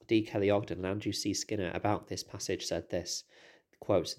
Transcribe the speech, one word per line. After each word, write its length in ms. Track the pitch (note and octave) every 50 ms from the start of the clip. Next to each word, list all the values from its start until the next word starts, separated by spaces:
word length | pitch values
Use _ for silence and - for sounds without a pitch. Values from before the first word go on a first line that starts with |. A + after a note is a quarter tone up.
| -
D. 160 | - A#2 A2 G#2+
Kelly 260 | - - G#2+ G2 G2+
Ogden 300 | G2+ G2+ G2+ - E2+ F2
and 80 | F#2
Andrew 240 | F#2+ G2 G#2 - G#2
C. 240 | G2+ - - G#2 G2
Skinner 340 | - - - G#2+ G2+ F#2 E2+ E2+
about 320 | F2 - G#2 G#2 - -
this 160 | - F#2+ - -
passage 420 | - - G2 - - F#2 - -
said 240 | - F2+ E2+ E2+ -
this, 360 | F#2+ F2 D#2+ - - - - _ - - - - - _ _ _ _ _
quote, 360 | - - G#2 F2 D#2 - -